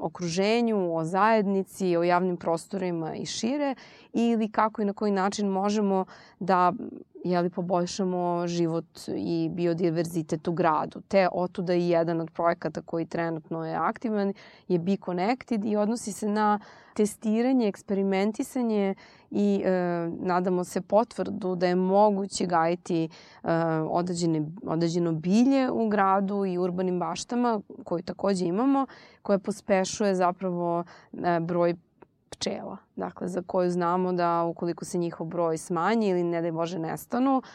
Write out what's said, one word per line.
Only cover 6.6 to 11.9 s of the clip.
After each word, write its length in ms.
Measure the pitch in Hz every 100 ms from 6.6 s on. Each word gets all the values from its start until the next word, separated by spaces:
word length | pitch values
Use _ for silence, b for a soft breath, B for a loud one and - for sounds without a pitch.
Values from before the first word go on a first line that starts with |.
| 180 - - - - -
je 160 | 175 180
li, 100 | 175
poboljšamo 960 | 175 175 185 175 - 185 180 175 175 175
život 400 | 175 170 165 165 - -
i 420 | - 98 170 160
biodiverzitet 960 | 175 170 165 180 160 165 170 151 160 180
u 40 |
gradu. 480 | 165 170 151 151 - -
Te 200 | 196 180
otuda 420 | - 180 - 175
i 140 | 180
jedan 320 | 175